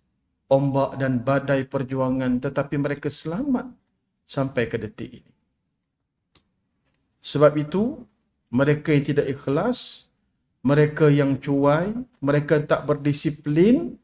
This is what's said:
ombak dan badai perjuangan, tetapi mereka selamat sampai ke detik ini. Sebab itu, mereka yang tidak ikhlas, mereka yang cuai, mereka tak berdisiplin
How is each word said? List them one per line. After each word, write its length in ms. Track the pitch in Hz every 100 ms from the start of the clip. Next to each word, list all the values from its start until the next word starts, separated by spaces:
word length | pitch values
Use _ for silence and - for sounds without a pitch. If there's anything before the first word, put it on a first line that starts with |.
| _ _ _ _ -
ombak 500 | 139 139 135 139 135
dan 220 | 135 127
badai 420 | 131 139 135 139
perjuangan, 720 | 135 139 123 131 131 131 127 123
tetapi 340 | 139 139 139 -
mereka 320 | 143 143 147
selamat 640 | 151 156 175 285 247 - - _ _ _ _ -
sampai 400 | - 135 127 117
ke 80 | 120
detik 480 | 107 - 120 -
ini. 80 | _ _ _ _ _ _ _ _ _ _ _ _ _ _ _ _ _ _ _ _
Sebab 320 | - 143 147 147
itu, 480 | 147 185 233 311 - _ _ _ _
mereka 400 | 120 139 147 160
yang 140 | 147 139
tidak 260 | 139 -
ikhlas, 800 | 131 - 143 214 - - - - _ _ _ _ _
mereka 480 | 127 143 147 151 151
yang 320 | 143 139 131
cuai, 540 | 143 139 139 151 190 233 254 _
mereka 400 | 139 147 147 151
tak 240 | 147 151
berdisiplin 1120 | 139 147 143 143 160 151 151 151 202 277 - -